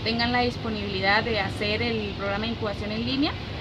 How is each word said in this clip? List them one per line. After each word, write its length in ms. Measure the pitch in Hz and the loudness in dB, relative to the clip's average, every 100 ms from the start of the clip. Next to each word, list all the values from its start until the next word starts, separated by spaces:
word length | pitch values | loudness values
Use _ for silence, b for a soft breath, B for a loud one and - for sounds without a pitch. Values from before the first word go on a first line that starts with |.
tengan 280 | 214 233 240 | 0 0 2
la 80 | 247 | 4
disponibilidad 840 | 247 240 233 214 202 190 190 208 | 2 0 -4 -2 -2 0 4 4
de 160 | 220 220 | 4 0
hacer 420 | 196 - 208 214 | 0 -2 0 0
el 300 | 240 226 208 190 | 0 0 -2 -2
programa 280 | 196 202 220 | -2 -2 -2
de 60 | |
incubación 400 | 226 214 202 202 | -2 -2 -2 -4
en 140 | 214 233 | -2 0
línea, 260 | 269 302 - - - | 2 0 0 -6 -6